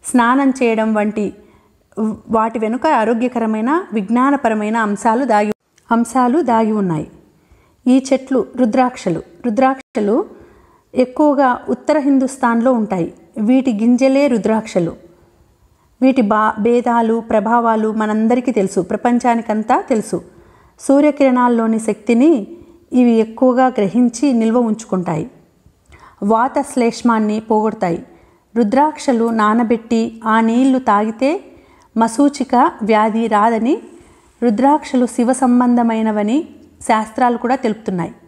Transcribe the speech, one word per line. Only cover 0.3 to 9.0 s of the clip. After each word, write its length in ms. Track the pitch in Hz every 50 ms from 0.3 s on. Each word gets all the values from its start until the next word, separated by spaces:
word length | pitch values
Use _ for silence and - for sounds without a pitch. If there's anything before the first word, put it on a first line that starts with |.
| 254 269 277 269
చేయడం 440 | 254 269 254 233 226 220 220 220 220
వంటి 400 | 214 208 214 208 220 208 196 - - - _ _ _ _ _ _ _ _ _ _ - 220 220 214 214 - -
వాటి 300 | 226 220 220 226 226 247
వెనుక 280 | 220 214 226 254 -
ఆరోగ్యకరమైన, 960 | 320 311 240 220 208 240 226 247 247 247 233 226 220 220 220 220 254 302 339 381 - 214
విజ్ఞానపరమైన 840 | 226 196 190 226 240 254 277 285 269 277 226 214 214 208 208 220
అంశాలు 480 | 233 220 208 202 196 - 233 220 240 277
దాగి, 260 | 247 220 208 208 208 208 _ _ _ _ _ _ _
అంశాలు 500 | 233 233 233 - - 262 247 247 240 330
దాగి 300 | 320 254 233 226 226 214
ఉన్నాయి. 400 | 220 214 196 180 160 151 147 - - - _ _ _ _ _ _ _ _ _ _ _ _ _
ఈ 160 | 247 254 269 262 - 277
చెట్లు 320 | 262 262 - 277 247 190 - -
రుద్రాక్షలు. 680 | - 254 220 208 262 254 247 247 -